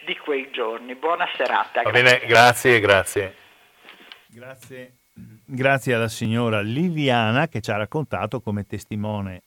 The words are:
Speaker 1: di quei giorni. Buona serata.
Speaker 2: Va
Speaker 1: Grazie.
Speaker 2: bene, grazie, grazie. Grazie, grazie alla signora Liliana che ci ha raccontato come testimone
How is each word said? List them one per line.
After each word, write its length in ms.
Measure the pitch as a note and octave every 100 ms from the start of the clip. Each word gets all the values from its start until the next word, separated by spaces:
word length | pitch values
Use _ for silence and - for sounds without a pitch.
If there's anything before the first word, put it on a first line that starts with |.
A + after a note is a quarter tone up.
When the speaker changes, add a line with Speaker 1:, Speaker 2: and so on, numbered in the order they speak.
Speaker 1:
di 140 | - F3
quei 320 | - C#3 C3
giorni. 460 | - A2+ A#2 B2 B2+
Buona 340 | D#3+ E3+ F3 -
serata. 480 | B2+ A2 - -
Speaker 2:
Va 80 | A#2+
Speaker 1:
Grazie. 260 | A#2 B2+ B2
Speaker 2:
bene, 80 | A#2+
grazie, 540 | A2+ A#2+ A#2+ C3+ A#2+
grazie. 560 | G2+ G2 F#2 - F#2+ - _ _ _ _ - - - - _
Grazie, 640 | A2+ B2 C3 - C3 B2 _ _ - A2+ A2+ _
grazie 480 | C3+ C3 C3+ -
alla 140 | A#2 A2+
signora 540 | - A#2 A2+ A#2+ G#2+
Liliana 880 | G#2 B2 F3+ D#3 C#3+ A#2+ A2 A#2+ D#3+
che 140 | A#2
ci 80 | -
ha 80 | G#2
raccontato 640 | G#2+ - C#3 F#2 G#2 C3
come 240 | G#2+ G#2 G2
testimone 760 | G#2 - G#2+ G#2+ G#2 G2 F#2